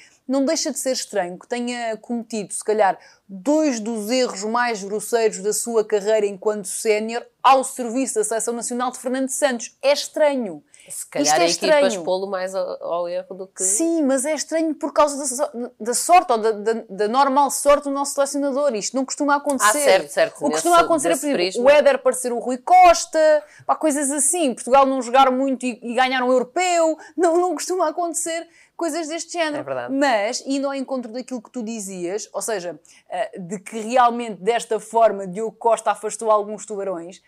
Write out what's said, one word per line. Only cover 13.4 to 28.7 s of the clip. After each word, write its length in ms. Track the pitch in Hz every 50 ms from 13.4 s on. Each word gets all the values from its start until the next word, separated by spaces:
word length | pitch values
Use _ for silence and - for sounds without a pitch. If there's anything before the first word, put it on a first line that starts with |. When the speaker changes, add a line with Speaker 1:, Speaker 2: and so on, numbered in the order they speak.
| 190
Speaker 2:
que 160 | 190 _ - 196
Speaker 1:
Sim, 400 | - - - 330 330 330 330 302
mas 200 | 254 262 269 247
é 80 | 302 311
estranho 420 | 269 - - 311 330 320 320 294
por 160 | - - 294
causa 280 | - - 294 302 285 262
da 80 | 294
so-, 440 | 262 247 254 302 294 - 226 247 240 - -
da 140 | 214 226 247
sorte, 400 | 240 - - 339 359 349 - 247
ou 60 | 226
da, 120 | 208 226 220
da, 320 | 202 208 220 226 226 220 -
da 200 | 190 185 208 208
normal 420 | 226 262 277 277 262 277 285 262
sorte 340 | - - - 285 285 285 285
do 60 | 285
nosso 240 | 277 277 285 277 -
selecionador. 600 | 285 277 277 277 285 277 285 254 269 294 285 233
Isto 220 | 208 202 - -
não 80 | 262 269
costuma 320 | 262 - - 294 285 285
acontecer. 420 | 285 285 294 277 254 196 208 220 294
Speaker 2:
Ah, 60 | 294
certo, 240 | 277 190 190 - -
certo. 320 | - 196 165 147 - -
Speaker 1:
Não 80 | 147 151
Speaker 2:
Nesse, 140 | - 311 -
Speaker 1:
costuma 180 | 330 349 330 349
acontecer, 260 | - 330 311 262 339
Speaker 2:
desse 100 | 330 -
Speaker 1:
por 60 | - 294 277 220
exemplo, 40 | 175
Speaker 2:
prisma. 200 | 185 185 226 247
Speaker 1:
o 60 | 269
Éder 280 | 285 302 277 277 269 262
parecer 340 | - 262 254 - - 247 240
o 60 | 240
Rui 180 | 214 233 254
Costa, 880 | 247 - - 349 370 370 349 330 330 - - - 320 311 311 302 302 294 - - - -
pá, 100 | - 277
coisas 340 | - - 311 269 285 294 262
assim. 440 | 285 302 - - - 359 330 269 233
Portugal 320 | - - - 240 269 277
não 160 | 269 269 269 240
jogar 280 | 233 233 269 269 262
muito 360 | 254 254 269 277 262 240 -
e, 120 | 254 226 - -
e 120 | 240 240
ganhar 280 | 247 254 254 254 262 247
um 100 | 247 254
europeu. 640 | 254 240 247 - 349 370 359 349 339 330 320 311 311 - - -
Não, 220 | - 349 339 320
não 160 | 349 349 359 330
costuma 380 | 294 - - 349 370 339 311
acontecer 580 | 302 339 349 339 311 - - 330 330 339 349 339 _ _ _ _